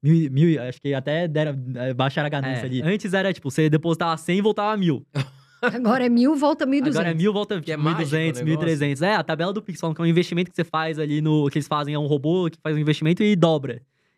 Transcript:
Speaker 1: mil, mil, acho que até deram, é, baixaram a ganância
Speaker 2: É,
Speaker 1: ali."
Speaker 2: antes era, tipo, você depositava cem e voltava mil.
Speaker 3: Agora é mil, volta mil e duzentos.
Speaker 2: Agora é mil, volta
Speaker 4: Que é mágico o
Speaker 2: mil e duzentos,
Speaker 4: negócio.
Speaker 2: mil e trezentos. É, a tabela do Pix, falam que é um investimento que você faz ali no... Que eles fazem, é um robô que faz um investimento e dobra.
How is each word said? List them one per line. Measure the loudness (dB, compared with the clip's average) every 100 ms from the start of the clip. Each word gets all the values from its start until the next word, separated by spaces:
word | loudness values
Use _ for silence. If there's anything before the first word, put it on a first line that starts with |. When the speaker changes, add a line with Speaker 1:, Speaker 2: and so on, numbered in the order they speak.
Speaker 1:
mil, | 2 2 2
mil, | 2 2 2
acho | -4 -8
que | -4
até | -4 -2 -2 -2
deram, | -2 -2 -4 -8 -6
é, | -4 0
baixaram | 0 0 -2
a |
ganância | -2 -4 -4
Speaker 2:
É, | -4
Speaker 1:
ali." | -2
Speaker 2:
antes | -2 -2 0
era, | 0 0
tipo, | -2 -4
você | 0 2
depositava | 2 2 -2 -2 -2
cem | -2 0
e |
voltava | 2 0 -2 0
mil. | 0 -2 -4 -6 -6 -10 _ -4
Speaker 3:
Agora | -4 0 0 2 4
é |
mil, | 4 4 4
volta | 2 2 0
mil | 0
e |
duzentos. | 0 0
Speaker 2:
Agora | 0
é | 0
mil, | 0
volta | 0 -2 -6
Speaker 4:
Que | -6
é | -2
mágico | 0
o | 0
Speaker 2:
mil |
e | 0
duzentos, | 0 0 -2
Speaker 4:
negócio. | -2
Speaker 2:
mil |
e | 0
trezentos. | 0 0 0 0
É, | 0 0
a |
tabela | -2 -2 -2
do | -4
Pix, | -8 -8
falam | -6 -2
que |
é |
um | 2
investimento | 2 2 0 -4
que | -4
você |
faz | -4 -2 -2 -4
ali | -2 0
no... | 2 2 2
Que | -2
eles | -2
fazem, | -4 -2 -4
é |
um | 0
robô | 0 0 0 -2
que | -4
faz | -4 0
um |
investimento | 0 2 2 2
e | 4 4
dobra. | 4 2 -2 -10 _ _ _